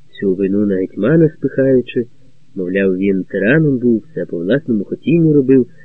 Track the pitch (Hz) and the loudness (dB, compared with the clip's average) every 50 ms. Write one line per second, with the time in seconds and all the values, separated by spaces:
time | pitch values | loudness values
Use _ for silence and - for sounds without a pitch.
0 | - - - - 101 98 92 92 98 95 98 104 104 101 98 92 95 - - - | -20 -20 -12 -4 -2 -2 -2 0 -2 -2 0 0 0 0 -2 -2 -4 -6 -4 -4
1 | 98 120 160 170 160 151 - - - 135 - - 135 135 131 127 120 - - 127 | 0 2 2 4 2 2 0 -4 -8 -6 -2 0 0 2 2 2 0 -2 -6 -6
2 | 120 - - - - - - - - - - 98 92 87 92 98 98 95 92 92 | -6 -6 -10 -20 -20 -20 -20 -20 -20 -16 -10 -8 -6 -4 -2 0 0 0 0 0
3 | 98 101 98 95 90 - - - 98 107 139 160 160 147 135 120 123 120 117 104 | 0 0 0 -2 -4 -4 -4 -2 0 2 2 2 2 2 0 0 0 0 0 0
4 | - - - - 87 - 90 87 87 92 117 139 - - 113 101 90 - - - | -2 -6 -8 -8 -8 -6 -6 -6 -2 -2 -2 -2 -2 -2 -4 -4 -4 -6 -8 -6
5 | - 120 156 170 160 156 147 147 131 127 135 131 120 - - - | -2 0 0 2 2 4 2 2 2 4 4 2 2 0 -6 -20